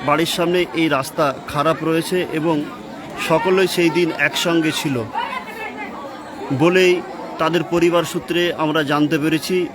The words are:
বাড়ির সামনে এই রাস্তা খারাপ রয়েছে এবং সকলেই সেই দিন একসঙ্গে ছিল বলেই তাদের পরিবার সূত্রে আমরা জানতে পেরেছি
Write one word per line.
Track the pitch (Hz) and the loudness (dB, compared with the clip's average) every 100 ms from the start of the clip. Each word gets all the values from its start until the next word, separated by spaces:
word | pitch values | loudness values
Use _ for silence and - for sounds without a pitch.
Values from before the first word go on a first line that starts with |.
| 135 | 2
বাড়ির | 151 165 - | 2 2 0
সামনে | 170 180 170 | 2 2 0
এই | 156 160 | 0 2
রাস্তা | 139 135 - 147 131 - | 2 -2 0 0 -2 -6
খারাপ | 147 151 160 | 0 0 0
রয়েছে | 156 160 165 185 165 | 0 0 0 -2 -2
এবং | 156 160 151 147 - - - - - - | -2 0 0 -2 -10 -14 -14 -12 -8 0
সকলেই | 160 185 190 185 | 2 4 4 4
সেই | - 170 | 4 2
দিন | 165 170 147 | 4 0 2
একসঙ্গে | 147 - 175 170 156 | 0 0 2 2 2
ছিল | - 151 127 110 906 1017 1047 960 - 855 427 415 - - - - - - 131 | 0 -2 -2 -4 -6 -6 -8 -10 -10 -10 -10 -12 -10 -12 -12 -14 -10 -4 2
বলেই | 165 185 180 180 - - - - | 4 6 4 2 -2 -12 -10 -2
তাদের | 160 170 | 0 0
পরিবার | 147 170 170 170 | 0 2 4 2
সূত্রে | 160 175 - 170 175 | 0 -6 -2 0 0
আমরা | 147 156 156 | 0 0 0
জানতে | 143 147 147 160 | 0 2 2 2
পেরেছি | 156 156 - 185 175 | 0 -2 0 -2 -2